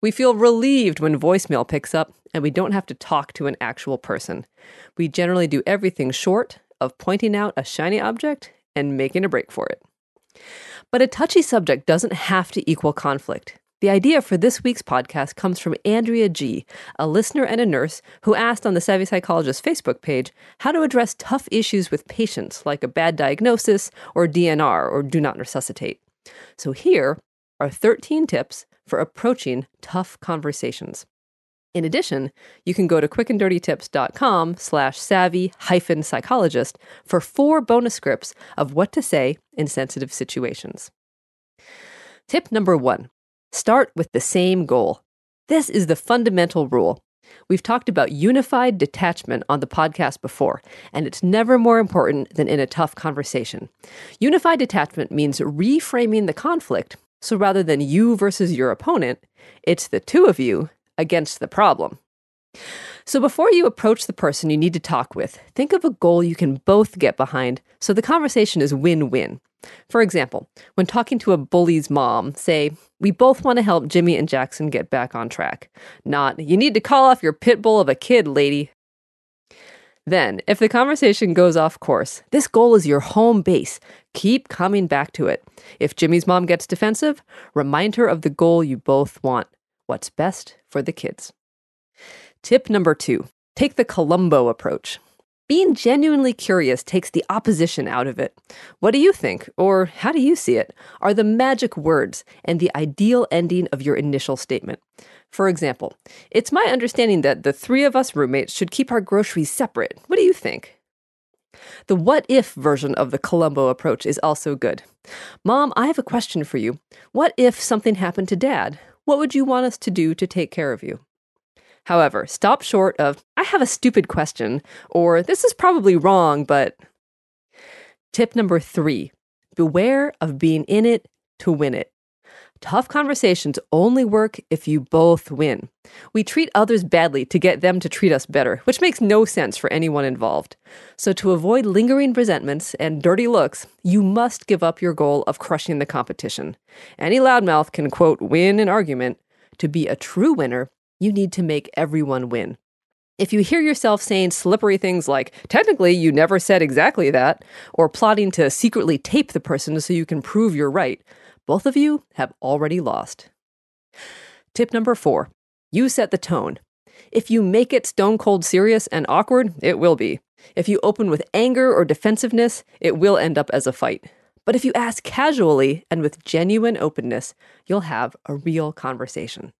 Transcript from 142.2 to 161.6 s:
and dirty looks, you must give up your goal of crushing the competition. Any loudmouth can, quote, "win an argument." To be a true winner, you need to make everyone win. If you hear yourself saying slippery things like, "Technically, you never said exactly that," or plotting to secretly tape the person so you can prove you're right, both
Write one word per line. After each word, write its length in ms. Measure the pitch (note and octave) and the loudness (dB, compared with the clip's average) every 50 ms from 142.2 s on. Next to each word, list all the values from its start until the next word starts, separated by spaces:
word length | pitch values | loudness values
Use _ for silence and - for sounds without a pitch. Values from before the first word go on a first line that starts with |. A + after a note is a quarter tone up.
| A#3+ G#3+ F3+ D3 - C3+ C#3+ D3+ - - - | 2 2 0 -2 -2 -4 -6 -6 -6 -10 -8
and 280 | - - D#3 D#3 D3 C#3+ | -6 -4 -4 -4 -2 0
dirty 240 | E3+ F3+ G3 A#3+ | 2 2 2 2
looks, 400 | A#3 A#3+ G3+ D3+ C#3 - - - - _ _ _ | 0 2 2 2 0 -2 -8 -20 -20 _ _ _
you 200 | F#3 F3+ G#3+ G3+ | 2 2 4 4
must 440 | F#3+ G3 A3 A#3 B3 - - - | 2 2 0 0 -2 -4 -8 -2
give 160 | - G3+ F3 E3+ | -2 -2 0 0
up 200 | E3 E3 - - | -2 -2 -2 -4
your 100 | F3 D#3+ | -4 0
goal 320 | D3 D3+ C#3+ C#3+ C#3+ - | 0 0 0 2 0 -2
of 120 | - - - | -4 -6 -8
crushing 400 | - - F3 D3+ - - E3+ D3 | -6 -6 -6 -4 -4 -4 -4 -4
the 80 | C#3+ | -4
competition. 720 | C#3+ - C#3 A#2 - - _ - - - - - - - _ _ _ _ - - - - - | -4 -4 -6 -6 -6 -10 _ -10 -10 -10 -8 -10 -10 -12 _ _ _ _ -20 -20 -20 -14 -8
Any 200 | - D#3+ G3+ C4 | -2 0 2 4
loudmouth 540 | C4 C4 B3+ B3 G#3+ F3+ D#3+ D3+ D#3 - - | 4 4 4 4 4 4 2 2 2 0 -4
can, 160 | - D3+ C#3+ | -6 -6 -6
quote, 320 | - - F3 D#3+ D#3 - | 2 4 4 4 4 2
"win 400 | - G2 - D#3+ F3 F#3+ G3+ G#3 | -2 -2 0 2 4 4 4 2
an 80 | G#3+ G3 | 2 2
argument." 500 | F#3 G#3+ G3+ D#3 C#3 B2+ B2+ B2+ - _ _ _ _ _ _ _ _ | 2 0 0 -2 -4 -4 -4 -6 -6 _ _ _ _ _ _ _ _
To 100 | _ - | _ -4
be 200 | D#3 D3 E3+ D3+ | -2 -2 -2 -2
a 100 | - - | -2 -4
true 380 | - - - - - G3+ D#4 D#4+ | -8 -8 -10 -2 0 2 2 2
winner, 360 | B3 D3+ B2+ A#2+ B2 B2+ C3 _ _ _ _ _ _ F#3 | 2 0 -2 -2 -4 -6 -6 _ _ _ _ _ _ -2
you 80 | G#3 G#3 | -2 0
need 180 | G3 G3 F#3 - | 0 -2 -2 -2
to 100 | - F3+ | -4 -2
make 280 | D#3+ D3+ D3 - - - - | -2 -2 -4 -4 -6 -4 -4
everyone 500 | D#3 D3+ D3 D#3 D3+ C#3 C3+ C3 B2+ B2 | -4 -2 0 -2 0 0 -2 -4 -4 -4
win. 300 | A#2 A#2 G#2 - A#2 - _ _ _ _ _ _ _ _ _ _ _ | -4 -4 -6 -6 -10 -14 _ _ _ _ _ _ _ _ _ _ _
If 160 | _ F#3+ F3+ - | _ -4 0 2
you 80 | G#3+ | 0
hear 220 | G3+ - - E4+ D#4 | 2 2 2 0 2
yourself 400 | D4+ D4 - - A#3 G#3 G3+ - | 0 0 0 0 0 0 0 -2
saying 300 | - G#3+ F#3+ F#3 F3+ E3 | -2 0 0 0 0 -2
slippery 440 | - - F#3 F#3 G#3+ - G#3 G3 | -2 0 0 0 2 2 2 0
things 320 | F#3 - F#3+ F3+ F3+ D#3 - | 2 0 -2 -2 -2 -2 0
like, 240 | C#3 C3+ B2+ - _ - - - | 0 0 0 -4 _ -20 -16 0
"Technically, 440 | - - A4 G#4+ G4 C4+ F#3+ F3 F3+ | 2 2 4 4 2 4 4 4 4
you 200 | F3+ E3 D#3+ D3 | 6 4 2 4
never 260 | C#3+ D#3 E3+ F#3+ F#3 | 4 4 4 4 0
said 220 | - - G3 F3+ | 2 4 4 4
exactly 500 | E3 D3 C3 B2 D3+ A3 - - F3+ C#3 | 4 2 2 4 4 4 2 2 0 2
that," 320 | C#3+ C3+ B2 C3+ - - - _ - - - - _ | 2 4 2 2 0 0 -6 _ -20 -20 -20 -14 _
or 160 | - E3 D#3 | 2 2 2
plotting 420 | - - - G#3+ G#3+ G#3 G#3 F#3+ F3+ | 2 2 2 2 4 4 2 -2 0
to 180 | - D#3+ C#3 | 2 0 0
secretly 480 | - - - A#3 - A3+ - E3 D#3+ C#3 | 0 0 0 0 0 2 0 0 0 -2
tape 340 | _ - - C#4+ D4 - - | _ -2 0 0 0 0 -4
the 80 | - | -8
person 400 | - - F3 F3+ - - D3+ D#3+ | -4 -4 -4 -4 -4 -4 -4 -6
so 140 | D3+ - F#3 | -2 -2 -2
you 100 | E3+ E3 | -2 -2
can 160 | - E3+ D3+ | -4 -6 -6
prove 340 | C3 - - G#3 A3+ A3+ F3 | -6 -4 0 0 2 2 2
you're 160 | C#3+ D3 C#3+ | 0 -2 -2
right, 300 | C3+ F#3 F3+ B2+ - - _ _ - _ _ - _ _ _ | 0 0 -2 -2 -4 -8 _ _ -20 _ _ -20 _ _ _
both 180 | - C#3+ G3 | -2 -2 0